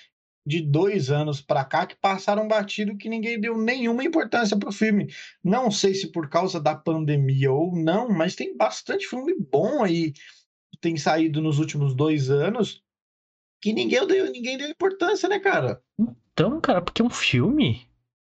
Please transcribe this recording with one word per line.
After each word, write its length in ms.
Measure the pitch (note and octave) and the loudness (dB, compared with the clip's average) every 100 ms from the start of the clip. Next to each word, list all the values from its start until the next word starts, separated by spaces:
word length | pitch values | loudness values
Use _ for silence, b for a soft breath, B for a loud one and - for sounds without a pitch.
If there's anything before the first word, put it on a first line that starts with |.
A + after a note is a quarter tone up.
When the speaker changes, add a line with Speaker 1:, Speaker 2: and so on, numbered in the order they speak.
| B _ _ _ D3 | B _ _ _ -4
Speaker 1:
de 140 | E3 | -2
dois 500 | D3+ D3 G3+ G3+ C3 | 0 2 2 2 0
anos 300 | D3 D3+ C#3 | 0 0 -4
pra 240 | - C#3+ | -2 -2
cá 220 | C3 D#3 F#3 | 0 -2 -2
que 100 | - | -2
passaram 500 | G3 F#3+ G3+ G#3 G#3+ | -2 0 0 0 2
batido, 520 | G#3+ G3+ - G#3 G#3 | 0 0 -4 -4 -4
que 100 | A3 | -8
ninguém 320 | A3+ A3 A#3 | -6 -4 -2
deu 160 | A3 A3+ | -2 0
nenhuma 480 | A3 C4 A#3 A#3 | 0 0 0 0
importância 540 | D4+ E4 - A#3+ G#3+ G#3 | 0 0 0 0 2 0
pro 120 | A#3+ | -2
filme. 380 | G3 A3 G#3 D3 B B B | 0 2 2 0 B B B
Não 280 | E3+ A#3 B3 | 0 2 2
sei 240 | G3+ G3 | 2 2
se 180 | F#3+ F#3 | 2 -4
por 160 | E3+ D3+ | -6 -2
causa 320 | E3+ F#3 F3 | 0 0 0
da 140 | D3+ | -2
pandemia 760 | D3+ - D#3+ D3+ D3 C3+ C3+ C3+ | -2 -2 -2 0 2 2 2 2
ou 240 | C3+ F3 | 2 0
não, 360 | F3 D#3+ F#3+ B3 | 0 0 0 0
mas 240 | F3 E3+ | 0 0
tem 200 | - F#4+ | -2 -8
bastante 520 | D4 A3 - - G4 - | -2 -2 -2 -6 -6 -4
filme 280 | B3 C#4 F#4 | -6 -4 -4
bom 440 | D#3 C#3+ G3+ D4 | 0 0 2 0
aí 300 | G#3 E3+ D#3+ | 2 2 -2
que 680 | C#3+ - - _ _ _ - | -4 -18 -20 _ _ _ -6
tem 160 | E3+ D#3+ | -4 -2
saído 420 | F3 D#3+ D#3+ D3+ | 0 2 2 0
nos 180 | D#3 D3 | 0 0
últimos 360 | D3+ D3 C#3+ | 0 0 -2
dois 340 | B2+ D#3 D#3 C3 | 2 2 2 2
anos 540 | C#3+ E3 A#3 G3+ - _ _ _ _ _ _ _ _ | 2 2 0 -2 -4 _ _ _ _ _ _ _ _
que 100 | G3+ | -2
ninguém 340 | A3+ F4 A#3+ F#4+ | 0 2 2 2
deu, 240 | G4 E4 | 2 0
ninguém 280 | B3+ A#3+ C4+ | -4 -6 -6
deu 100 | C#4+ | -8
importância, 600 | D#4+ F#4+ F#4+ - G#4+ F4 | -2 -2 0 0 0 0
né, 80 | G4+ | 0
cara? 440 | G4 F#3 B2+ G2+ _ - A3+ - _ | 0 0 0 -4 _ -4 -4 -4 _
Speaker 2:
Então, 280 | - F3+ D#4 | 0 0 0
cara, 220 | D4+ F#3 | 0 0
porque 180 | F3 - | 0 0
é 40 | |
um 60 | A#3 | 0
filme 800 | - - B2+ D#3 D4+ F3+ A2 - _ _ _ _ | 0 0 2 2 4 2 0 -6 _ _ _ _